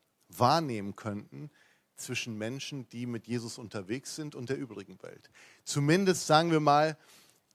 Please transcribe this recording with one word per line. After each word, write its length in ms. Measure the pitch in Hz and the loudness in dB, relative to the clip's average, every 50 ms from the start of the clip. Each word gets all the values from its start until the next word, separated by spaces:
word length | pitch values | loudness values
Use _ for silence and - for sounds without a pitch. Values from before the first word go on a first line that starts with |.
| _ _ _ _ _ | _ _ _ _ _
wahrnehmen 680 | _ - - 123 127 156 170 160 135 113 104 98 101 98 | _ 0 4 4 6 6 4 2 -2 -4 -4 -6 -6 -8
könnten 560 | - - 107 101 104 - - 135 139 151 147 _ _ _ _ _ _ _ _ _ | -8 -6 -6 -6 -6 -8 -12 -16 -16 -16 -16 _ _ _ _ _ _ _ _ _
zwischen 400 | - - - 120 - - 123 110 | -14 -10 -8 -6 -6 -6 -6 -6
Menschen, 520 | 104 107 117 135 139 - - 147 135 113 - | -6 -6 -6 -6 -8 -10 -10 -10 -12 -12 -10
die 180 | - 120 123 | -10 -8 -6
mit 200 | 120 117 107 - | -6 -6 -6 -6
Jesus 320 | 110 120 117 113 113 - 135 | -4 -4 -4 -4 -6 -10 -12
unterwegs 580 | 120 95 - 104 92 92 117 143 - - - | -12 -10 -8 -8 -6 -4 -6 -6 -6 -10 -10
sind 180 | 160 151 147 - | -10 -10 -10 -10
und 140 | 135 120 123 | -10 -6 -6
der 100 | 135 143 | -6 -6
übrigen 420 | 139 113 104 104 95 - 95 - | -6 -10 -10 -14 -14 -16 -18 -20
Welt. 280 | - - - - - - _ - - - - _ - | -18 -18 -18 -20 -20 -20 _ -20 -20 -20 -20 _ -10
Zumindest, 600 | - - 143 143 151 170 196 196 185 170 - - | -4 -2 2 4 6 6 6 6 4 2 2 4
sagen 240 | - 151 156 170 170 | 6 6 6 6 6
wir 100 | 160 156 | 2 4
mal, 360 | 151 147 143 147 156 156 147 _ _ _ - - _ _ _ _ _ _ | 4 6 6 6 4 2 0 _ _ _ -20 -20 _ _ _ _ _ _